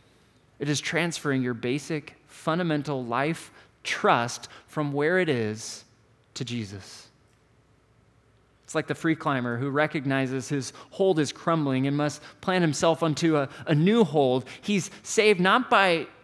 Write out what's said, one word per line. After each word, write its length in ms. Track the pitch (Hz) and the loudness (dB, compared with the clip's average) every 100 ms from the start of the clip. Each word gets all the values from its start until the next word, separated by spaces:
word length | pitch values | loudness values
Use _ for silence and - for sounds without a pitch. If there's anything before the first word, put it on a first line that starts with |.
| _ _ _ _ _ - | _ _ _ _ _ -8
It 100 | 143 | -4
is 120 | 143 | -2
transferring 600 | - 160 170 156 147 135 | -2 -2 -2 -4 -2 -2
your 100 | 123 | -2
basic, 640 | 117 123 143 - 156 - - _ | -4 -4 -4 -4 -8 -8 -18 _
fundamental 800 | - - 165 175 151 143 139 120 | -10 -4 -2 0 -2 -2 -4 -2
life 460 | 120 147 165 - - - _ | 0 0 -2 -10 -20 -20 _
trust 640 | - - 208 143 120 - - - - | -8 0 2 4 2 -6 -14 -20 -12
from 260 | - 147 | -6 -4
where 280 | 143 151 185 | 0 0 2
it 100 | 170 | 2
is 560 | 123 107 107 - - - _ _ _ _ | 0 0 -4 -10 -14 -18 _ _ _ _
to 100 | - | -10
Jesus. 680 | 117 120 101 101 - - - _ _ _ _ _ _ _ _ _ _ _ _ _ _ _ | -6 -6 -8 -10 -16 -20 -20 _ _ _ _ _ _ _ _ _ _ _ _ _ _ _
It's 100 | - | -8
like 140 | 160 - | -6 -4
the 80 | 143 | -2
free 200 | 165 156 | -2 -2
climber 420 | 156 135 120 117 | -2 -2 -2 -4
who 120 | 139 | -2
recognizes 800 | 139 151 160 135 135 131 135 120 | 0 -2 -2 -2 0 -2 -4 -4
his 240 | 143 127 - - | -4 -6 -12 -12
hold 300 | - 190 160 | 0 2 2
is 120 | 139 | 0
crumbling 540 | - - 165 143 131 139 | -2 -2 0 0 0 0
and 100 | 143 | 0
must 280 | 147 147 - - | -2 -4 -12 -8
plant 220 | - 185 | -2 2
himself 400 | 165 139 170 160 | 2 2 2 2
onto 340 | 160 143 170 151 | 0 0 2 2
a, 100 | 135 - - | 0 -6 0
a 80 | 151 | 4
new 280 | 175 233 | 6 6
hold. 420 | 175 151 131 127 - - | 4 4 4 2 -2 -8
He's 280 | - 202 - - | -2 -2 -2 -10
saved 360 | - - 214 190 | -4 2 4 4
not 300 | 185 233 247 | 4 2 4
by 380 | 220 196 165 - - | 4 4 2 -2 -14